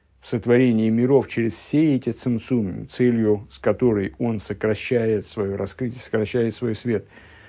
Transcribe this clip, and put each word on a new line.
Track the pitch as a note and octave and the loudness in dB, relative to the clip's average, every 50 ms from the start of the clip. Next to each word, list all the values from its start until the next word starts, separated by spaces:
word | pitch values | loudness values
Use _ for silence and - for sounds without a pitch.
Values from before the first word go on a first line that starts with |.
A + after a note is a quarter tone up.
| _ _ _ _ | _ _ _ _
в | - | -8
сотворении | - B2+ A2+ - A#2+ A#2+ B2 C3 B2 A2+ A2 A2 A2 | -4 -4 -2 2 4 4 6 6 4 4 2 2 2
миров | A2 A#2 B2 C3 C#3+ C3 A#2+ - | 2 2 4 4 4 4 2 2
через | - A#2+ A2+ A2+ - | -2 -2 -2 -2 -4
все | - - - - D3 D#3+ D#3 C#3 | -8 -6 -2 2 2 4 4 2
эти | B2 - A#2+ | 0 0 -4
цимцумим, | A2 - - B2+ A#2+ A2+ - - C3 A#2+ G#2 F#2 - G#2+ A2 - | -6 -4 -2 -2 -2 -2 -2 -2 -2 0 0 -2 -6 -8 -12 -8
целью, | - - B2 B2 A#2+ A2+ A2 G#2+ G#2 G2+ G#2 - | -2 0 2 2 4 4 4 2 2 0 -2 -10
с | - | -10
которой | - - A#2 G2+ - B2+ A#2+ A2 G#2 - - - - | -4 0 0 0 2 2 2 2 2 0 -4 -4 -4
он | A#2+ A#2 A2+ G#2 | -4 -2 -4 -4
сокращает | - - G#2 F#2+ - A2 G#2+ - - - B2+ A#2 A2+ A2+ A2 G2+ F#2+ | -6 -8 -6 -2 -2 -2 -2 -2 -2 -2 0 0 2 2 0 -2 -2
свое | - - A2+ G2+ G2 G2 | -6 -6 -4 -4 -4 -4
раскрытие, | G2 G2 G2+ - - B2+ A#2 A#2+ B2 | -4 -6 -6 -6 -6 -6 -6 -8 -10
сокращает | - - - A2 G#2+ G2+ - B2 A2+ A2+ G#2 | -8 -4 -2 -2 -2 0 0 0 0 -2 -2
свой | - B2 A#2 G#2+ | -4 -4 -4 -4
свет, | - - A#2+ A2+ G2 - - - - - - - - - | -4 -4 -4 -4 -4 -4 -8 -20 -20 -20 -20 -20 -20 -20